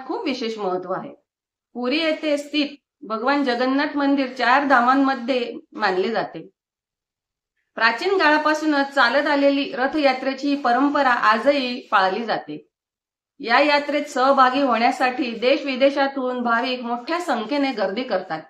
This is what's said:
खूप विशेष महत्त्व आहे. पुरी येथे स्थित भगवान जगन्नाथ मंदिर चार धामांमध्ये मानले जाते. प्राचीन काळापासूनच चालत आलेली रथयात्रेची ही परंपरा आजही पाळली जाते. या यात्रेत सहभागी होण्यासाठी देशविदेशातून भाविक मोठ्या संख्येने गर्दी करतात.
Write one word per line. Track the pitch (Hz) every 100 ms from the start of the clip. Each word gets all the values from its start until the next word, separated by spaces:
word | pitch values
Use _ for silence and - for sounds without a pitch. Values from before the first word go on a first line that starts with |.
| -
खूप | 440 339
विशेष | 247 226 220
महत्त्व | 190 180 180
आहे. | 175 139 - _ _ _ _ _
पुरी | 240 247 302
येथे | 320 311 311 285
स्थित | 285 294 277 - _ _ -
भगवान | 220 254 285
जगन्नाथ | 247 233 254 277 302 294
मंदिर | 277 277 254
चार | 254 233 269 277
धामांमध्ये | 254 240 277 269 254 233 247 - - -
मानले | 208 208 185 220
जाते. | 208 165 160 180 _ _ _ _ _ _ _ _ _ _ _ _ -
प्राचीन | 226 233 359 381
काळापासूनच | 302 302 302 311 311 285 277
चालत | 277 233 277 302
आलेली | 285 277 277 277
रथयात्रेची | 254 269 311 277 254 269 269 285
ही | 285
परंपरा | 247 240 285 294 262
आजही | 240 214 226 262 294 247 247 -
पाळली | 208 190 214
जाते. | 220 165 - 151 - _ _ _ _ _ _ -
या | 208 254
यात्रेत | 294 294 285 285 285
सहभागी | 254 262 262 254 269
होण्यासाठी | 269 220 240 262 254 254 247
देशविदेशातून | 208 247 302 277 247 277 285 269 269 254 254
भाविक | 233 233 254 247
मोठ्या | 233 240 277 339
संख्येने | 349 233 214 285 269
गर्दी | 214 190 208
करतात. | 254 180 - 160